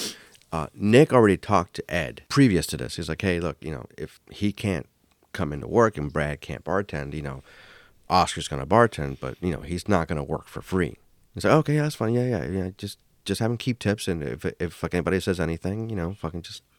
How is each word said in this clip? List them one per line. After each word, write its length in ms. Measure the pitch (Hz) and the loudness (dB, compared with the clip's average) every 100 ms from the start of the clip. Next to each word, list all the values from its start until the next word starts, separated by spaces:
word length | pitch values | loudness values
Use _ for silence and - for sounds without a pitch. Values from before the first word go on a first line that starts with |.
| - - - - _ | -8 -10 -20 -20 _
uh, 160 | 82 73 - | -6 -6 -2
Nick 360 | 101 120 156 | 6 6 8
already 260 | 127 110 90 | 8 6 4
talked 360 | - 101 90 - | 2 2 2 -6
to 160 | - | -4
Ed 280 | 85 67 58 - | -4 -4 -8 0
previous 380 | - 135 87 73 | 4 6 6 0
to 100 | 71 | -6
this. 200 | 62 - | -6 -6
He's 120 | 80 | -6
like, 120 | 80 | -2
"Hey, 180 | 98 85 | 0 0
look, 180 | 85 73 | -2 -6
you 100 | - | -8
know, 160 | 69 - - | -10 -12 -12
if 220 | 76 - _ | -12 -14 _
he 220 | - 104 | -4 -2
can't 360 | - 104 85 - _ _ _ _ | -2 -2 -2 -6 _ _ _ _
come 180 | - 80 | -6 -4
into 160 | 73 71 | -4 0
work 300 | 95 113 - | 4 4 2
and 160 | 73 | -4
Brad 260 | 76 73 71 | -2 -2 -4
can't 240 | - 67 | -10 -10
bartend, 500 | - 92 101 78 69 | -2 -2 -2 -6 -8
you 80 | 76 | -8
know, 220 | 71 67 - - - - - _ _ | -8 -10 -16 -20 -20 -20 -20 _ _
Oscar's 380 | 92 175 - - | 2 4 0 -6
gonna 180 | 71 69 | -6 4
bartend, 540 | 107 117 - 71 67 | 6 6 2 -6 -6
but, 160 | 67 - | -10 -6
you 100 | 90 | -4
know, 80 | 65 | -4
he's 240 | 62 87 - | -6 -8 0
not 200 | 98 82 | 0 2
gonna 160 | 80 | -4
work 240 | 69 76 - | -4 -6 -8
for 140 | - | -14
free." 340 | - 92 76 - _ _ _ | -4 -2 -2 -4 _ _ _
He's 100 | 107 | -2
like, 100 | - | 4
"Okay, 220 | 151 151 151 | 4 4 0
yeah, 60 | |
that's 120 | 151 - | -2 -2
fine. 180 | 113 | 0
Yeah, 120 | 120 127 | 0 0
yeah, 200 | 110 65 | -2 -2
yeah. 240 | 95 92 95 | -4 -4 -8
Just, 220 | 101 - _ _ - | -12 -12 _ _ -6
just 160 | 101 | -2
have 100 | 113 | 0
him 60 | 117 | 0
keep 220 | - 117 | -4 -2
tips, 280 | 104 107 - | 0 0 -2
and 160 | 85 | -4
if, 220 | 71 80 92 - | -4 -4 -6 -4
if, 200 | 85 - | -6 -4
like, 120 | 82 | -2
anybody 260 | 90 82 92 | 0 2 0
says 200 | 104 90 | 0 0
anything, 500 | 80 82 92 104 113 | 0 -2 -4 -4 -6
you 60 | 107 | -4
know, 160 | 85 | -4
fucking 300 | 98 82 85 | -6 -8 -8
just, 200 | 82 - _ | -12 -16 _